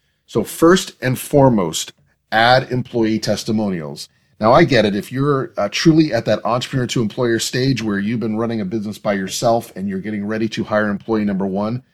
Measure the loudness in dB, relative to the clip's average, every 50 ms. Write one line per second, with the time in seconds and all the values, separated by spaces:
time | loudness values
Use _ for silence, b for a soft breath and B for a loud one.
0 | _ _ _ _ _ _ -4 -4 -4 -4 0 4 6 6 6 4 2 -4 -10 _
1 | -4 -2 -2 -4 -2 0 4 6 6 6 4 2 0 -2 -4 -6 -8 -10 -14 _
2 | _ _ _ _ _ _ 0 4 6 6 6 4 4 0 -4 -4 -4 -2 -2 0
3 | 0 0 0 0 -2 -2 -2 -2 -2 -2 -2 -2 -2 -2 -4 -6 -8 -10 -12 -14
4 | -16 -18 _ _ _ _ _ 0 4 4 6 6 6 6 4 4 4 2 0 -2
5 | -4 -6 -4 -2 0 0 0 -2 -4 -4 -4 -4 -4 -4 -4 2 4 4 6 6
6 | 4 2 0 -2 0 0 -2 -2 0 -2 -2 -2 -2 -4 -4 -4 -4 -2 -2 -2
7 | -2 -2 -2 -2 0 0 0 0 -2 -4 -4 -2 0 0 0 -2 -2 -2 -2 -2
8 | -2 -2 -2 -4 -4 -4 -4 -2 -4 -4 -4 -4 -4 -4 -6 -6 -6 -8 -10 -6
9 | -4 -2 -2 -2 -4 -6 -6 -2 0 0 0 0 -2 -6 -10 -8 -6 -6 -6 -6
10 | -6 -6 -6 -6 -4 -4 -4 -4 -4 -4 -4 -6 -4 -2 0 0 0 0 -2 -4
11 | -4 -2 -2 -2 0 -2 -2 -2 -2 -4 -2 -4 -4 -4 -4 -6 -8 _